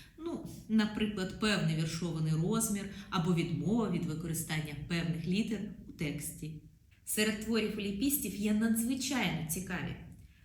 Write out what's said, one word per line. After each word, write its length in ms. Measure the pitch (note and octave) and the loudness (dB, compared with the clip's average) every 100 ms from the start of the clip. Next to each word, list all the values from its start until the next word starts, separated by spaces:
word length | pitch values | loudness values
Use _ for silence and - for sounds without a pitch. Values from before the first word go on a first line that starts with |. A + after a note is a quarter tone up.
| - - | -20 -10
Ну, 280 | E4 A#3 - - - | -8 -6 -8 -10 2
наприклад, 720 | A3 G#3+ - G#3+ F#3+ F#3 - | 4 4 2 -2 0 -4 0
певний 360 | G#3+ G3 D#3+ D#3+ | 0 2 2 2
віршований 580 | D#3+ - F3 D#3 D#3 | 0 -2 -2 0 2
розмір 560 | D#3 F3+ A3 A3 G3+ F#3 - - | 2 4 2 2 0 -4 -10 -4
або 240 | F#3 E3 | 0 4
відмова 560 | E3+ E3+ D3 D#3+ A#3 G#3 | 4 2 0 2 2 4
від 160 | F3 E3 | 2 0
використання 720 | D#3 E3 D#3+ - D#3 D3+ D3 - | -2 -2 -2 -2 -2 -2 -6 -2
певних 400 | E3+ E3 - - | 0 0 0 0
літер 320 | F#3+ A3 G#3 G3+ - - | 2 2 -2 -4 -10 -12
у 20 | |
тексті. 720 | - D3 C#3 - - D3+ D#3 - - - - - | -6 -4 -4 -6 -8 -10 -10 -14 -20 -20 -14 -4
Серед 400 | - G#3+ G#3+ A3 | 2 2 0 0
творів 320 | A3+ G#3 - | 2 2 0
уліпістів 580 | G3+ G3+ C#4+ C#4+ - G#3 | -2 0 2 2 0 0
є 180 | G#3 | 2
надзвичайно 960 | G#3+ A3+ A3+ A#3 C4+ - C4+ F#3 D#3+ D#3+ | 4 4 4 2 0 0 0 0 0 -2
цікаві. 460 | F#3+ F3+ F3 C#3 - - - - - | -4 -4 -4 -4 -6 -12 -16 -20 -20